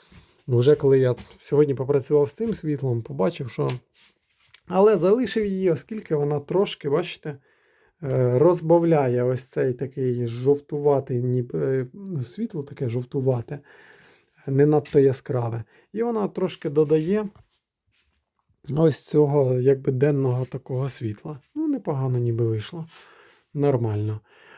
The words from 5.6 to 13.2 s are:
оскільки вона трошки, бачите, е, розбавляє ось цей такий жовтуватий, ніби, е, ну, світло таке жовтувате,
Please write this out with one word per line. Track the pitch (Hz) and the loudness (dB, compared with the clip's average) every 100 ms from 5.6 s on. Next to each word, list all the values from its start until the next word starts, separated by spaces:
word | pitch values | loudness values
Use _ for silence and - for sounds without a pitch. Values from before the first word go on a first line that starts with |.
| 185 | 0
оскільки | 156 - 214 - 151 | -2 -4 -12 -4 -2
вона | 147 147 | 0 -2
трошки, | 139 170 202 - 147 | -2 -2 -2 -4 -2
бачите, | 147 165 - 156 139 _ _ _ _ _ - | -2 -4 -10 -14 -14 _ _ _ _ _ -12
е, | 143 131 123 127 | -4 0 2 4
розбавляє | 160 170 160 170 170 156 135 123 | 4 4 2 2 4 2 2 0
ось | 123 127 - | 0 -2 -6
цей | 151 135 | -4 -2
такий | 127 131 139 127 120 120 | -4 -8 -4 -2 -2 -4
жовтуватий, | 117 131 143 - 151 143 139 131 123 | -2 0 0 0 -2 2 0 0 -4
ніби, | 123 127 120 - | -2 -2 -2 -4
е, | 135 135 127 | -2 -2 -4
ну, | 202 196 165 | -10 -10 -8
світло | 120 - 220 160 | -8 -8 -8 -8
таке | 139 - 123 | -10 -8 -6
жовтувате, | 123 127 139 | -4 -6 -4